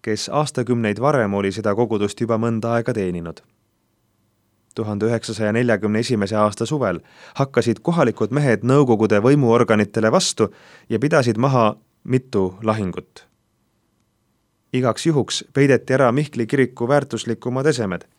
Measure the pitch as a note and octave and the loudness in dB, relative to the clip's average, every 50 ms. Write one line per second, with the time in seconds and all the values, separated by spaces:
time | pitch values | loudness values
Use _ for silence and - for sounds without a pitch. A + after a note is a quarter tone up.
0 | - A2+ G#2+ G#2 - - - C#3+ D3+ C#3+ - - A#2+ A2 B2 A#2 A2+ G#2 G#2 G#2 | -4 -4 -6 -4 -6 -4 -2 -2 -2 -2 -4 -6 -2 -2 -2 0 0 -2 -2 0
1 | B2 D3 D3 C3+ A2+ G2+ G2+ G2+ G2+ G2 F#2 A2 G#2 G#2+ G2+ G#2+ B2 A2+ A2+ G2+ | 0 0 0 0 0 0 0 -2 -2 -2 -4 -2 -2 -2 0 0 0 0 0 -2
2 | G#2 G2+ - - A#2+ A2+ A#2 A2 A2+ A#2 A2+ A2 A2 A#2 A#2 A#2 A#2 - A#2+ A2+ | -2 -4 -4 -6 -2 -2 -2 -2 0 -2 -2 -2 -2 -2 -2 -2 -2 -2 -4 -2
3 | F#2+ F2+ F2 F2 E2+ E2 D#2+ - _ _ _ _ _ _ _ _ _ _ _ _ | -4 -4 -4 -6 -8 -10 -14 -16 _ _ _ _ _ _ _ _ _ _ _ _
4 | _ _ _ _ _ _ _ _ _ _ _ _ _ _ _ - A2+ G#2+ G#2 G2+ | _ _ _ _ _ _ _ _ _ _ _ _ _ _ _ -8 -6 -6 -4 -2
5 | G#2+ A2+ A#2+ A2+ - - A2 - A2 G#2 G#2+ A#2 B2 A#2+ A2 G2 G2+ G#2 G#2 A2 | -2 -2 -2 -2 -4 -8 -6 -4 -2 0 0 0 2 2 0 0 0 -2 -2 -2
6 | A2 - B2 G#2+ G2 F#2+ A2 G#2+ G#2+ G#2 G#2+ - A#2+ A2+ D#3 D3 B2+ G2 F2 E2 | 0 0 0 -2 -2 -2 0 2 2 0 0 -2 -4 -4 -2 -2 -2 -2 -2 -4
7 | - _ _ - - - - - C#3 C3+ - C3 - A#2+ A2 - _ - E3+ E3+ | -8 _ _ -20 -20 -14 -4 -4 -4 0 0 0 2 2 -2 -2 _ -2 2 2
8 | C#3+ A#2 G#2 - A2+ G2+ B2 D3 D3 C3+ A2+ G#2 A2+ A#2+ C3+ D3 C#3+ B2 A#2 G2+ | 2 2 2 -2 -4 -2 0 0 2 2 0 2 2 2 4 4 4 4 4 2
9 | A2 G2+ G#2 G2+ G#2 B2+ C#3+ D3 C3+ A2+ A2+ A#2+ A#2+ - A2 G#2+ G#2 G2+ - A2+ | 2 2 2 4 4 4 4 4 4 4 4 4 4 4 2 2 2 0 0 0
10 | G#2+ A2 B2+ F#3+ F#3 - - - A2 G2+ - - - - - - _ _ A#2 A2+ | 0 2 2 2 0 0 0 0 -2 -2 -2 -14 -20 -20 -20 -20 _ _ -4 -2
11 | B2 D3+ E3 D3+ A#2+ A#2+ G#2+ G#2+ B2+ C#3+ C3 B2 A2+ G#2+ G#2+ - _ _ _ _ | 0 2 2 2 2 2 0 0 0 2 2 4 2 2 0 -4 _ _ _ _
12 | _ - B2+ C3 B2+ - - G2+ F#2+ F#2 F#2 G2 A2+ A2 G#2+ A2 G2+ F2+ E2 - | _ -2 -2 -2 -2 -2 -2 -2 -2 -2 -4 -4 -4 -2 -2 -2 -4 -6 -6 -10
13 | - _ _ - _ _ _ _ _ _ _ _ _ _ _ _ _ _ _ _ | -14 _ _ -20 _ _ _ _ _ _ _ _ _ _ _ _ _ _ _ _
14 | _ _ _ _ _ _ _ _ _ _ _ _ _ _ - B2+ B2+ A#2+ A2 - | _ _ _ _ _ _ _ _ _ _ _ _ _ _ -4 0 0 0 -2 0
15 | - E3 D#3 C#3+ A2 - - - - _ _ C3+ C#3+ C#3 C3 A2+ - - C3 C3 | -2 0 0 0 -2 -2 -6 -10 -10 _ _ 2 4 4 4 2 2 0 0 2
16 | C3+ A#2+ A#2 C#3+ D3+ C#3 - A#2+ A#2 G#2+ - C#3 B2+ A#2+ - - A#2+ A#2 C#3+ C#3+ | 2 2 2 0 -2 -4 -4 -6 -4 -2 2 0 0 0 0 -6 -2 0 0 0
17 | C3+ C3+ - A2 - A#2+ A2+ - - B2+ B2 C3 C3+ D#3 D3 B2 A2 F#2+ F2+ E2+ | 0 -2 -8 -8 -6 -6 -8 -6 -6 -6 -4 0 0 0 0 0 -4 -4 -6 -8
18 | - _ _ | -10 _ _